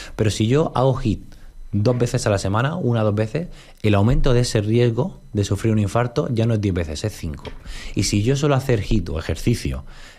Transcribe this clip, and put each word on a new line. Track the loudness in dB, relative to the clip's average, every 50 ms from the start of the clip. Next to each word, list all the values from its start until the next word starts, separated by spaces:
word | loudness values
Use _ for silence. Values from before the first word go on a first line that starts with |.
| -14 -12 -4
Pero | -2 0 0
si | 2 0 0
yo | 2 2 2 0 0 0
hago | 2 2 2 2
hit | 2 0 -2 -2 -2 -6 -16 -20 -18 -20 -20 -18 -16 -14 -6
dos | -4 0 2 2 2 2
veces | 0 0 0 -2 0
a | 2
la | 0 0
semana, | 0 0 0 0 0 0 -2
una | -2 -2 0 0 2
o | 2
dos | 2 2
veces, | 0 -2 -2 -2 -6 -6 -6 -12 -18 -20 -20 -16 -2
el | 0 2 4
aumento | 4 4 4 4 4 6 6
de | 4 4
ese | 2 2 0 0
riesgo | 0 2 2 4 4 4 2 0 -4 -4 -6 -12 -16 -6 -2
de | -2 0
sufrir | 0 0 0 0 2
un | 2 2
infarto | 2 2 2 0 0 2 0 -2 -2 0
ya | 0 0 2
no | 2 2
es | 2
diez | 2 0 0
veces, | 0 -2 -4 -4 -4 -6
es | -6 -6
cinco. | -6 -8 -8 -8 -8 -12 -14 -14 -14 -14 -14 -12 -12 -10 -6 -2
Y | -2 -2
si | 0 2 2
yo | 2 2 2
suelo | 2 2 2 2
hacer | 2 2 2 0 0
hit | 2 0 0 0 0 -2
o | -6 -6
ejercicio | -4 -4 -6 -2 0 0 0 0 -2 -6 -6 -6 -10 -14 -18 -18 -20 -20 -20